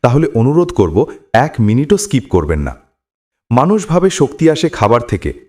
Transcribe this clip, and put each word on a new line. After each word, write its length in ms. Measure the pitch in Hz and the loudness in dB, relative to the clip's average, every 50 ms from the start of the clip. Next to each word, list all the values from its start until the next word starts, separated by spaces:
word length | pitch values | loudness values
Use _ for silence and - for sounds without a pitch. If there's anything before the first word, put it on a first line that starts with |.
তাহলে 260 | - 127 120 143 165 - - | 0 2 2 2 0 0 0
অনুরোধ 400 | 113 113 131 147 170 175 175 - | 0 0 2 2 2 0 0 0
করব, 320 | - 101 82 78 135 143 - - - _ _ - | 0 0 0 2 -2 -2 -2 -6 -20 _ _ 0
এক 220 | 113 131 156 - - | 0 0 0 -2 -2
মিনিটও 380 | 113 104 107 123 143 165 202 | 0 2 2 0 2 2 0
স্কিপ 260 | 196 - - - 131 - - | 0 0 -2 -2 -4 -2 0
করবেন 300 | - 90 78 73 82 76 | -2 -2 0 0 -2 -4
না। 160 | 71 65 64 - _ _ _ _ _ _ _ _ _ _ _ _ _ _ | -4 -6 -8 -12 _ _ _ _ _ _ _ _ _ _ _ _ _ _
মানুষ 360 | 117 123 135 170 208 220 170 | 0 0 2 2 0 0 -2
ভাবে 220 | - 160 175 175 190 | 0 -2 0 0 0
শক্তি 400 | - - 147 131 - - 160 160 | 2 0 -2 -2 0 0 2 2
আসে 200 | 156 156 - 160 | 2 2 -2 -4
খাবার 320 | - - 113 101 117 120 | -2 0 0 2 2 0
থেকে 320 | 85 - - 95 - 73 69 - - | 0 -2 -6 -6 -4 -8 -10 -10 -18